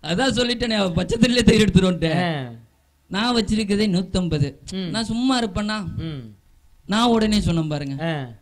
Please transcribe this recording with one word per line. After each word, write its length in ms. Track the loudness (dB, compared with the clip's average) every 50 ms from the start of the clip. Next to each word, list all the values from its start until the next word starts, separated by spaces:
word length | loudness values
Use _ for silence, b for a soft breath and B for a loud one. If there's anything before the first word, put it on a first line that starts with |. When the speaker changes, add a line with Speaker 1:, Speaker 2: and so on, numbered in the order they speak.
| -4
Speaker 1:
அதான் 280 | -4 -2 0 0 0
சொல்லிட்டேனே, 440 | 0 0 0 -2 0 -2 -2 -2 0
அவ 160 | 0 0 0
பச்சை 260 | 0 -2 -2 -2 2 2
தண்ணியிலே 260 | 4 4 4 4 6
தயிர் 260 | 6 6 6 6 6
எடுத்துருவோன்ட்டு. 760 | 6 6 4 4 0 0 -2 0 0 0 0 -2 -4 -6 -8
Speaker 2:
ஆ. 40 | -10 -14 -16 -20 _ _ _ _ _ _ _ _ _
Speaker 1:
நான் 280 | -4 -2 -2 0 0
வச்சிருக்கதே 520 | 0 0 0 0 -2 0 0 0 0 0 0
நூத்தம்பது. 680 | 0 -2 -2 -2 -4 -2 -2 -2 0 0 -2 -2 -4 -12 -16 -12
Speaker 2:
ம். 60 | -10 -8
Speaker 1:
நான் 260 | -8 -6 -6 -6 -4
சும்மா 380 | -4 -4 -2 0 0 2 0
இருப்பேனா? 420 | 0 -2 -4 -4 -4 -4 -6 -6 -6 -8 -8
Speaker 2:
ம். 340 | -8 -8 -8 -8 -10 -12 -16 -20 _ _ _ _ _ _ -20 -20 _ _
Speaker 1:
நான் 240 | -2 0 2 4 4
உடனே 320 | 4 2 2 2 2 2
சொன்னேன் 260 | 2 2 0 0 0 -2
பாருங்க, 480 | -4 -6 -6 -6 -8 -6 -4 -4 -4
Speaker 2:
ஆ. 120 | -6 -8 -10 -14 -20